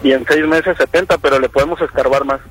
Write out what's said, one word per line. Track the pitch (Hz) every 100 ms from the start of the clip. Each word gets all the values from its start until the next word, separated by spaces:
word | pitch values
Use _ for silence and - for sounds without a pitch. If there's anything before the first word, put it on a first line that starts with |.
Y | 139
en | 135 131
seis | 156 156
meses | 160 165 175
setenta, | 135 165 185 165
pero | 147 135
le | 127
podemos | 139 143 170
escarbar | 160 135 127 139 139
más. | 135 -